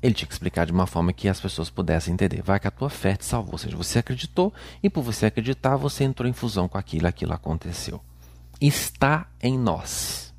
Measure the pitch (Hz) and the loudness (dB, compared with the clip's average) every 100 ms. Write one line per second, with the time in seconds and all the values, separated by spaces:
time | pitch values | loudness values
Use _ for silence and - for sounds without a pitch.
0 | 123 107 - - 92 - 82 87 90 85 | 2 2 -2 -4 -2 0 2 2 2 2
1 | 85 - 101 92 98 - 82 - 85 82 | 0 2 0 0 -2 -4 -6 -4 2 2
2 | 87 90 98 78 - 98 101 - 139 - | 2 2 2 0 0 0 0 -2 -6 0
3 | - 98 - 123 95 87 - 78 87 - | 0 0 -2 -2 -2 -6 -6 -6 0 0
4 | - 127 - - 185 - - - 202 - | 0 -6 -4 2 2 0 -18 -2 0 0
5 | 120 110 110 110 113 131 131 139 143 - | -2 2 2 2 -2 0 2 2 0 0
6 | 135 131 123 123 120 101 90 101 - 80 | 0 2 -2 0 -2 0 0 -2 -4 0
7 | 87 - 80 80 - 82 87 85 - - | 0 0 -4 -4 -4 -6 -4 -8 -8 -10
8 | - - - - - - 143 - - - | -14 -20 -20 -20 -20 2 2 2 -4 0
9 | 135 156 180 - 120 131 117 85 - - | 2 2 -2 -4 0 2 2 0 -4 -6
10 | - - - | -6 -8 -12